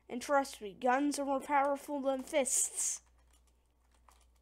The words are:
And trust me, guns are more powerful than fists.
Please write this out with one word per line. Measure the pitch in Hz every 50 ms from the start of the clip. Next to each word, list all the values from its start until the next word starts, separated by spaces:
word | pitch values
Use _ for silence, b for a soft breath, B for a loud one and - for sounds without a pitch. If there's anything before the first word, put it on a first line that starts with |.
| _ -
And | 233 247
trust | - - 285 269 269 269 - -
me, | 220 202 175 -
guns | 240 247 247 269 294 294 277 285
are | 277
more | 277 277 269
powerful | 269 - 294 277 277 285 277 277 - - 294 285
than | 262 269 269 262 262
fists. | - 320 294 254 - - - - - - - - - - - - _ _ _ _ _ _ _ _ _ _ _ _ _ _ _ _ _ _ _ _ _ _ _ _ _ _ _